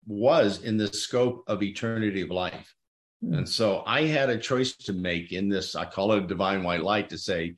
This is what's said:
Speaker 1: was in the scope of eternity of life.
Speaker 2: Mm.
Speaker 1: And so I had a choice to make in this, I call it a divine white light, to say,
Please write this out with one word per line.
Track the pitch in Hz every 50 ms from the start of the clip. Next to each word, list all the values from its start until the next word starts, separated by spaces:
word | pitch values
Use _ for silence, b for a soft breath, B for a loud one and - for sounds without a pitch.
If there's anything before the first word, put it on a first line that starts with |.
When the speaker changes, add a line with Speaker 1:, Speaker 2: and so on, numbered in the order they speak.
| _ 110
Speaker 1:
was | 104 101 110 135 160 165 127 104 98 - -
in | 120 110
the | 110 107 101
scope | - - - - - 123 123 123 120 123 -
of | - 107 98 104
eternity | 98 98 - - 113 113 113 110 104 95 95 90
of | -
life. | 90 92 90 87 - - - - _ _ _ _ _ _ _ _ _ _ -
Speaker 2:
Mm. | - 170 147
Speaker 1:
And | - -
so | - - 113 104 98 85 -
I | 98 117 139 156
had | 156 151 143 135 131
a | 120 107
choice | - - 139 127 131 127 - _
to | - - 98
make | 92 90 90 87 82 85 85
in | 87 90 98 98
this, | 101 95 92 - -
I | 78 85
call | - - - 98 107 110
it | 104 95
a |
divine | 87 98 87 98 95 98 98 92
white | 87 87 85 80
light, | 95 104 107 101 -
to | - -
say, | - - 95 87 82 85 85